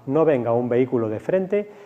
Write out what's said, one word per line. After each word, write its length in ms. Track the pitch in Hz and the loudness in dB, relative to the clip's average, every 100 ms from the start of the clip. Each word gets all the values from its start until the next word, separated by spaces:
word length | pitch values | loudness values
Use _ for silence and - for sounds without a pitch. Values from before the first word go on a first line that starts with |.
| - | -4
no 180 | 143 | 0
venga 300 | 160 135 117 | 2 2 2
un 160 | 117 123 | 0 0
vehículo 400 | 120 127 131 110 | 0 2 0 -2
de 100 | 107 | -4
frente 500 | - 185 185 202 208 - | -2 -2 0 -4 -4 -12